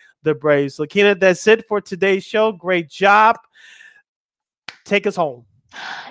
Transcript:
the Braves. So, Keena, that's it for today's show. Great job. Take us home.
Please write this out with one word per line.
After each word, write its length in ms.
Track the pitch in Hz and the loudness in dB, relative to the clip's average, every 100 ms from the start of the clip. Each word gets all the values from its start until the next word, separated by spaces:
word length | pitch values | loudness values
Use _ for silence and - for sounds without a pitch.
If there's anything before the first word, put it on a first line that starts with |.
| _ _ | _ _
the 120 | 156 | -6
Braves. 400 | 143 151 143 139 | -2 0 0 0
So, 120 | - 151 | -6 -4
Keena, 280 | 202 202 | 0 2
that's 320 | 190 190 175 220 | 2 2 2 2
it 200 | 220 - | 0 0
for 140 | 208 | -6
today's 440 | - 180 190 196 | -6 -4 -2 -2
show. 280 | - 214 220 | -2 -2 -2
Great 360 | 180 175 180 156 | -2 -4 -4 -4
job. 480 | - 196 208 220 226 _ _ - - - _ _ _ _ _ _ _ - - | -2 2 4 4 2 _ _ -20 -20 -20 _ _ _ _ _ _ _ -20 -20
Take 220 | - 202 208 | -4 -4 -2
us 100 | 185 | -4
home. 280 | 156 123 _ _ _ - - - - | -6 -8 _ _ _ -18 -16 -16 -6